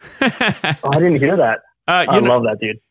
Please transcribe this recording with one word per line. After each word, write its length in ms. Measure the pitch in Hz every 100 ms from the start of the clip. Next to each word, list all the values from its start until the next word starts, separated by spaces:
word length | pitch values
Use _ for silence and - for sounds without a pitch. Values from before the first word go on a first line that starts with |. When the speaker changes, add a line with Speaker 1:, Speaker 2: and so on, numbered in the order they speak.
| - -
Speaker 1:
<laughs> 560 | 262 - 220 - 156 156
Speaker 2:
Oh, 60 | 117
I 80 | 151
didn't 180 | 175 147
hear 160 | 147 185
that. 240 | 120 110 - _ -
Speaker 1:
Uh, 180 | 170 139
you 40 |
Speaker 2:
I 60 | 185
Speaker 1:
know, 80 | - 123
Speaker 2:
love 80 |
that 160 | 117 107
dude. 160 | 110 113 _